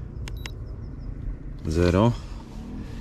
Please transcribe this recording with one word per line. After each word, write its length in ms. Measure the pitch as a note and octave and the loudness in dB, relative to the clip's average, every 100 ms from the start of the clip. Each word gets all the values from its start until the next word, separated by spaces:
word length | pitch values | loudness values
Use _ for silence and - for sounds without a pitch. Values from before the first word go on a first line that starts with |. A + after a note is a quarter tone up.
| - - - - - - - - - - - - - - - - E2 | -6 -8 -8 -6 -8 -8 -8 -8 -8 -8 -8 -6 -6 -6 -8 -6 0
Zero. 460 | D#2+ F2 F2+ A#2 A#2 - - - - - - - - | 6 8 8 6 4 -4 -10 -10 -10 -8 -8 -8 -6